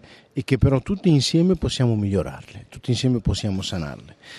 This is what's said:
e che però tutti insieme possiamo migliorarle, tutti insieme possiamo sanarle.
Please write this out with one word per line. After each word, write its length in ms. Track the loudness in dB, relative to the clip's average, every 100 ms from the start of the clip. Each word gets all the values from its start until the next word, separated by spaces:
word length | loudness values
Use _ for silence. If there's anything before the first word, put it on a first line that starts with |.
| -6 -20 _
e 120 | -8
che 160 | -2 2
però 200 | 4 2
tutti 280 | 0 -2 4
insieme 460 | 4 4 2 2 2
possiamo 400 | -2 0 0 2
migliorarle, 720 | 0 0 -2 -8 -16 -20 -18
tutti 220 | -10 -4
insieme 280 | 0 0 0
possiamo 440 | 0 -2 -2 -4
sanarle. 540 | -4 -6 -8 -10 -18 -20 -20